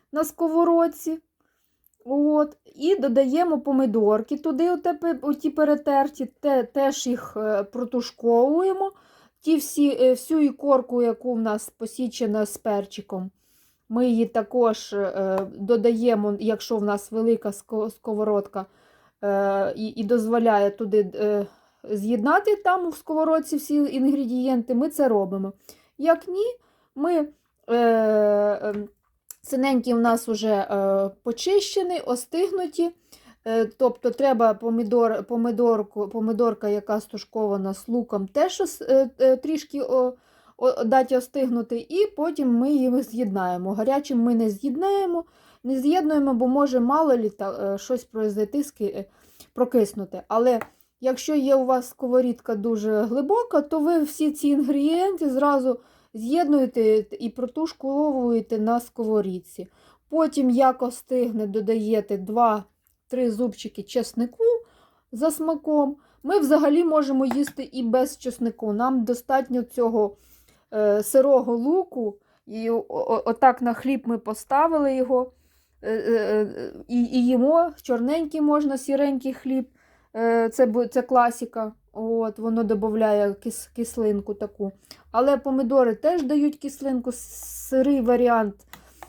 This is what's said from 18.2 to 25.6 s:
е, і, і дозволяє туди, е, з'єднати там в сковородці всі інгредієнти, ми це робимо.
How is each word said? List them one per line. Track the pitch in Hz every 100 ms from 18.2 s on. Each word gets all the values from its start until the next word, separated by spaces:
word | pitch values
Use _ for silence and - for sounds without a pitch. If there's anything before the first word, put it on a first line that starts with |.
| 214 202 202 190 190 _ _ _ _ _
е, | 202 196 196 196 190 -
і, | 220
і | -
дозволяє | 208 240 220 233 226 202 202
туди, | 202 208 208 202 -
е, | 208 208 202 _ _ _
з'єднати | - 208 214 240 262 370 415 403
там | 359 370 349
в | 302
сковородці | - 311 320 320 311 285
всі | - 294
інгредієнти, | 285 269 269 285 233 254 262 247 233 247
ми | 294
це | 294 262
робимо. | 208 185 190 190 -